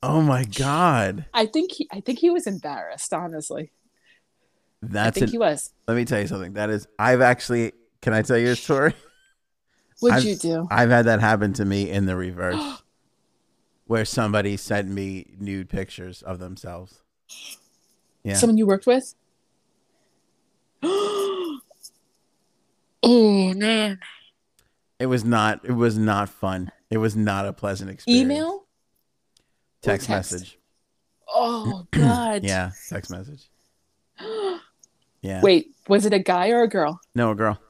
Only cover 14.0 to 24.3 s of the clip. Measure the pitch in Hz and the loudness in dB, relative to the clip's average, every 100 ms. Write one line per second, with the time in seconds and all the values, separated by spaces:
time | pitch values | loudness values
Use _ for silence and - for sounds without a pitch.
14 | 107 - 107 104 101 101 - 104 98 98 | 0 -2 0 0 0 -4 -4 -4 -2 -6
15 | 98 95 - 95 101 98 92 95 95 - | -6 -10 -14 -12 -8 -8 -6 -8 -8 -12
16 | 92 90 - 92 92 92 - 87 92 _ | -16 -16 -12 -12 -12 -14 -16 -16 -18 _
17 | _ _ _ - - - _ _ _ _ | _ _ _ -20 -20 -20 _ _ _ _
18 | _ _ - 196 233 220 214 196 220 247 | _ _ -6 0 2 4 4 2 2 2
19 | 262 - _ _ _ _ _ _ _ _ | 0 -18 _ _ _ _ _ _ _ _
20 | _ _ _ _ _ _ _ _ 311 392 | _ _ _ _ _ _ _ _ -4 -2
21 | 415 415 392 381 349 277 _ _ - _ | -2 -2 -4 -4 -6 -10 _ _ -20 _
22 | _ _ _ _ _ _ _ _ _ _ | _ _ _ _ _ _ _ _ _ _
23 | 240 240 214 202 190 185 214 226 214 196 | 4 6 6 4 2 0 0 0 0 -4
24 | - - _ | -14 -20 _